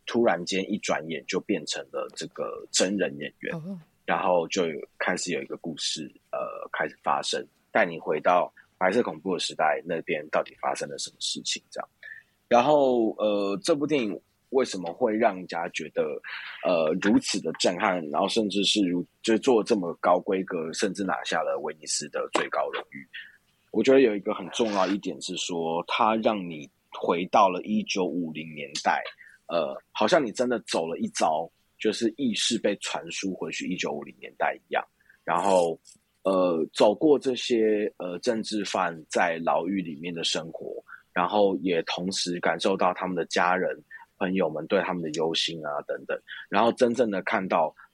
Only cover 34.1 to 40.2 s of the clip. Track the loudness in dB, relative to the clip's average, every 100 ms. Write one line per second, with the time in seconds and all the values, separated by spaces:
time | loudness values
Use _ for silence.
34.1 | -16 -18 -2 -2 -2 _ -4 -4 _ _
35.1 | _ 0 2 6 6 4 -2 -12 -20 _
36.1 | _ 0 4 4 2 -2 4 4 6 6
37.1 | 4 4 -4 0 2 4 2 0 -4 -8
38.1 | -2 -2 -2 -2 -4 -2 0 0 -2 -4
39.1 | 0 2 2 0 0 0 -2 -4 -8 -8
40.1 | -4